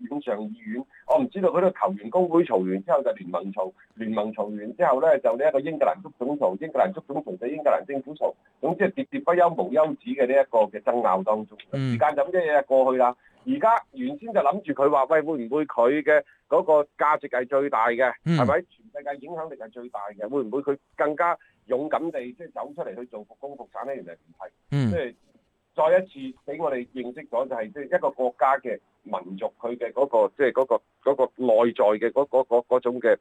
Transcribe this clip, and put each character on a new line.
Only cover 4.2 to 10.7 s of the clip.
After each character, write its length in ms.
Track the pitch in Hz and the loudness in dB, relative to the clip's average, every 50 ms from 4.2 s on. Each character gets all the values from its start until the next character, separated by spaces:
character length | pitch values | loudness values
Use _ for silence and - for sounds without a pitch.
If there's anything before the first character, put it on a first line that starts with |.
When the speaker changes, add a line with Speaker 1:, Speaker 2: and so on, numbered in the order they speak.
| 107 110 110 | -2 -4 -4
Speaker 1:
嘈 100 | 110 104 | -6 -6
完 320 | 107 107 104 104 117 127 | -6 -6 -10 -10 -12 -2
之 100 | - 175 | 0 2
後 160 | 156 127 131 | 2 2 4
呢， 160 | 156 165 147 131 | 4 4 2 4
就 180 | - 117 113 | 2 0 0
呢 100 | 127 143 | 2 0
一 40 | 156 | 2
個 80 | - 139 | 2 0
英 160 | 139 165 160 147 | -2 -2 -2 0
格 60 | 135 | 0
蘭 160 | 92 80 95 | 0 0 -2
足 100 | 95 - - _ | -10 -18 -10 _
總 180 | 123 135 147 | -4 -4 -2
嘈， 200 | - 175 92 185 - | 0 0 0 0 -2
英 80 | 156 165 | -8 -4
格 80 | - - | 2 2
蘭 120 | 101 92 | 2 2
足 100 | 98 - - | 0 -8 -10
總 160 | - 143 156 151 | -8 -8 -8 -8
嘈 140 | 107 92 | -8 -10
就 100 | 92 117 | -8 -6
英 160 | 127 151 156 147 | -6 -6 0 2
格 60 | 135 | 2
蘭 160 | 104 87 95 | 2 2 -2
政 160 | - 139 139 | -6 -8 -8
府 120 | - 143 156 | -8 -10 -6
嘈， 180 | - 113 85 - _ _ _ _ _ | -4 -4 -4 -4 _ _ _ _ _
總 180 | - 156 180 | -4 -2 0
之 60 | 165 202 | 0 0
係 100 | 190 - | -2 0
喋 140 | 269 269 | -4 -8
喋 160 | - - - 147 | -6 -8 -4 0
不 120 | - 175 | 2 4
休、 280 | 175 175 170 165 - 185 | 4 4 4 2 -2 -4
無 100 | - 123 | 0 2
休 220 | 151 156 156 143 - _ | 2 2 2 -2 -8 _
止 60 | 120 | -8
嘅 160 | 131 139 127 | 0 0 2
呢 60 | 120 135 | 4 4
一 180 | 139 135 - | 2 2 4
個 80 | - 113 107 | 4 2 2
嘅 140 | 101 | 2